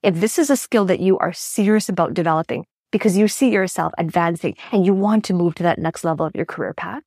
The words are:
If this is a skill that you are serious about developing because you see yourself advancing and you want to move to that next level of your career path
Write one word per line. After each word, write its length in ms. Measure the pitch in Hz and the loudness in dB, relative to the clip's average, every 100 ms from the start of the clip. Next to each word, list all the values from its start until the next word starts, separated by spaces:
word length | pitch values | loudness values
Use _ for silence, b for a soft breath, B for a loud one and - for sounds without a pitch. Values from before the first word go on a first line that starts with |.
If 180 | - 165 | 0 0
this 160 | 214 - | 0 0
is 120 | 294 | 2
a 60 | 269 | 0
skill 300 | - 233 196 | 2 0 2
that 140 | 185 | 2
you 180 | 185 190 | 2 2
are 160 | 165 | 0
serious 560 | 175 - - 202 214 - | -4 -8 0 2 2 0
about 240 | 180 170 | -2 0
developing 520 | 185 165 160 165 - - _ _ | 0 0 0 -2 -6 -8 _ _
because 260 | 214 220 185 | 0 2 4
you 100 | 208 | 2
see 220 | - 262 | 4 2
yourself 440 | 214 190 - 160 - | 2 0 -2 -4 -2
advancing 580 | 160 175 170 170 170 - - | -2 0 0 0 -4 -6 -2
and 140 | 214 185 | 2 4
you 80 | |
want 320 | 190 202 220 - | 2 2 0 0
to 80 | |
move 220 | 180 175 165 | 0 0 0
to 80 | |
that 160 | 175 - | -2 0
next 240 | 160 - | -2 -4
level 220 | 170 156 160 | -4 -2 -4
of 100 | - | -4
your 100 | - | -6
career 280 | - 98 | -6 -8
path 300 | - 180 240 | -6 -10 -12